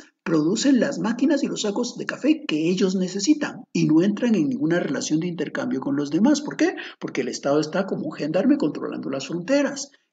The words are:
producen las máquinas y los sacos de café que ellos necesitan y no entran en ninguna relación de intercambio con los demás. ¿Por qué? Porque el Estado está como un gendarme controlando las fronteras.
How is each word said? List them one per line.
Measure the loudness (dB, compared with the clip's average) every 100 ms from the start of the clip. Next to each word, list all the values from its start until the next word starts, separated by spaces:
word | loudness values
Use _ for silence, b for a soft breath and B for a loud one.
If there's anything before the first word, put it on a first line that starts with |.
| B _
producen | 0 2 2 2 4 4
las | 2 0
máquinas | -2 2 2 2
y | 0
los | -2
sacos | -4 -2 -4 -6
de | -8
café | -2 0 0 -2
que | -2 0
ellos | 2 2 0
necesitan | -2 0 2 2 0 -8 -6
y | 0 4
no | 4
entran | 4 2 2 2
en | 2
ninguna | 0 0 0
relación | 0 -4 -2 0
de | 0
intercambio | -4 -6 -4 -4 -2
con | -2 -2
los | 0
demás. | 4 4 4
¿Por | 0 0
qué? | 0 0 B B
Porque | -6 -4
el | -4
Estado | -4 0 0
está | 0 -2 -4
como | -4 -6
un |
gendarme | -6 -2 2 4 4
controlando | 0 -2 -6 -8 -6
las | -6 -6
fronteras. | -6 0 0 0 -4 -12 b b